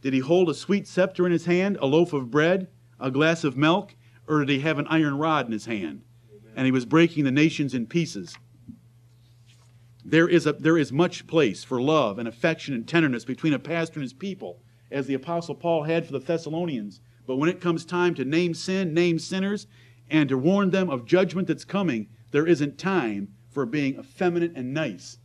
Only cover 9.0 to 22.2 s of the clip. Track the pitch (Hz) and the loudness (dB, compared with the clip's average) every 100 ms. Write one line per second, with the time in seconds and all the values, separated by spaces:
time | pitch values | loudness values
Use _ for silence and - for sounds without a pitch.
9 | _ _ _ _ _ - _ _ _ _ | _ _ _ _ _ -20 _ _ _ _
10 | - 151 165 170 151 147 156 165 139 135 | 0 2 4 4 2 0 2 2 2 0
11 | 175 - - 160 131 92 - 127 131 156 | 0 -2 -2 2 2 0 -6 -2 2 2
12 | 120 98 117 110 170 160 - 131 113 170 | 2 -2 -8 -2 -2 -2 -6 -8 -2 0
13 | 156 120 113 131 160 135 - 170 160 156 | 2 -2 -6 -4 0 -2 -2 -6 -4 -8
14 | 131 - 196 185 92 87 _ _ _ 139 | -12 -10 -10 -10 -12 -14 _ _ _ -8
15 | 135 135 131 170 165 143 170 165 151 165 | -4 -6 -4 -6 -6 -8 -2 -2 0 -2
16 | 165 139 - 165 151 160 175 131 101 98 | -2 -8 -4 -4 -4 -4 -4 -4 -8 -14
17 | _ _ - 131 156 180 175 165 160 175 | _ _ -6 0 0 0 -2 -2 -2 0
18 | 175 165 131 156 175 165 - 190 185 156 | 0 0 0 0 0 -2 -4 -2 0 2
19 | 175 165 - 190 196 208 - - - - | 2 0 -2 -4 -2 -4 -8 -20 -20 -20
20 | _ 311 302 131 139 196 196 185 185 135 | _ 2 4 2 4 4 4 2 0 -4
21 | 117 180 190 165 180 143 - 196 185 117 | 2 2 4 0 -2 -4 -4 -2 0 -2
22 | 104 - | -6 -14